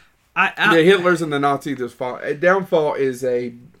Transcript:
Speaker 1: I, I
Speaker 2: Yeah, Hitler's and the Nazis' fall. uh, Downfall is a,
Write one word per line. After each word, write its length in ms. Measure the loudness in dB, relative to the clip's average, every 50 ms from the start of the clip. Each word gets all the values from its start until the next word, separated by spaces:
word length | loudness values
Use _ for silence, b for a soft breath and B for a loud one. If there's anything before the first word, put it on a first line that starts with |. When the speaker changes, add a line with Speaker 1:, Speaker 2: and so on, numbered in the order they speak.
| b b b _ _ _ -2
Speaker 1:
I, 160 | -2 -2 -2 -2
I 220 | -2 0 2 4
Speaker 2:
Yeah, 60 | 6 6
Hitler's 380 | 6 4 4 4 2 0 0
and 120 | -2 -4 -2
the 60 | 0
Nazis' 520 | 0 0 0 -2 -4 -8 -8 -6 -8 -8
fall. 280 | -8 -8 -8 -8 -8 -6 -8
uh, 80 | -8 -4
Downfall 600 | 0 2 2 2 2 0 0 0 0 0 0 0
is 300 | 0 -2 -2 -2 -4 -4
a, 280 | -2 -2 -2 -4 -6 -10 -14 -20 -20 _ _